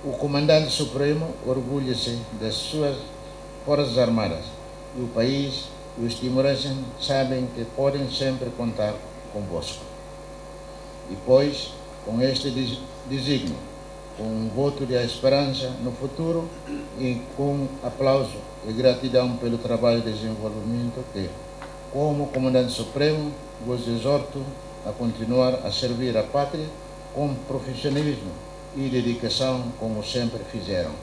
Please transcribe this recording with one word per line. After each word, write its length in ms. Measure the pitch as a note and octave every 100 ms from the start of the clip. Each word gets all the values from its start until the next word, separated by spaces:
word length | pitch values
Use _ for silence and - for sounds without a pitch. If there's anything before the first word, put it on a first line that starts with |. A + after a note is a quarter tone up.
O 80 | D3
Comandante 580 | - C#3+ C#3+ D3+ D#3 D3+
Supremo 640 | - D3 C3+ C#3+ D3+ E3 -
orgulha-se 760 | - C3 B2 C#3 C3 A2+ B2 A#2 A2+ A2
das 140 | A2
suas 420 | G#2+ - D3+ C#3+ B2+ - - - - - -
Forças 340 | - D3 C3+ A#2+
Armadas 460 | A#2 A2+ G2 D#2+ - - - - - B2+
e 40 |
o 60 | A#2+
país 560 | A#2 B2 C#3 C#3 - - - - -
e 60 |
os 100 | A#2
timorenses 580 | A2+ B2+ C3 C3+ C3 C#3+ C3+ A#2+ -
sabem 480 | - C3+ C3 C3 B2
que 120 | A#2+
podem 440 | A2+ - C#3 C#3 B2+
sempre 420 | - C3+ B2+ B2
contar 440 | - A#2 G#2+ G#2 G2+ - - -
convosco. 500 | G#2+ F#2+ E2+ C#2+ - - - - - - - - - - - - - -
E 60 | F#2 B2
pois, 460 | C3 D3 D3 - - - -
com 180 | G#2+ A#2
este 280 | C3 C3 C#3+
des-, 280 | B2 B2 - - - -
desígnio, 480 | C3+ B2+ C3+ A#2+ - - - - - - -
com 80 |
um 240 | A2 A2 A2
voto 300 | A2 C#3 C#3
de 100 | C3
esperança 760 | B2 A#2 - C3 C#3 C#3 C3 B2+ B2
no 80 | B2
futuro 580 | A#2+ C3+ - E3 E3+ - - - D3 - A2+
e 200 | B2+ A#2+ - -
com 300 | C#3+ C#3+ C3+ -
aplauso 540 | B2 - C3+ C3+ B2+ - - - A2
e 40 |
gratidão 640 | A2 C3 A#2+ C3 B2+ B2+ A#2
pelo 200 | A#2+ A#2
trabalho 440 | A#2+ A#2 A#2+ A#2
de 100 | A2
desenvolvimento 920 | G#2+ A2+ A2 A2 G#2+ G#2+ A#2+ A#2+ B2+ B2
que, 160 | G2+ F2+ - - - - - -
como 380 | C3+ D3+ C#3+ C#3
Comandante 420 | C3 C3 B2+ B2
Supremo, 640 | - G#2+ C3+ D3 D3+ D3 C#3 - - A#2
vos 220 | B2 A#2
exorto 520 | A#2 B2+ C#3+ C#3+ C#3 C3+ - - - G#2
a 60 |
continuar 640 | G#2 A#2 A2 A2+ B2+ B2+ B2+
a 80 | -
servir 440 | - B2+ A#2 B2+ A2
a 60 |
pátria 440 | G#2 C#3+ C#3+ D#3 D#3 - - - -
com 200 | C#3+ D3 C3 -
profissionalismo 800 | C3 C3 B2 D3 C#3 D3+ C3 F#2+ F2 - - - C3+
e 120 | C3+
dedicação, 840 | B2 A#2 A#2 A2+ - C3 B2+ A#2+ A2+
como 240 | A2+ G#2+
sempre 400 | G2+ B2 A#2 A#2
fizeram. 480 | - A2 F2 F#2 D#2+ D2+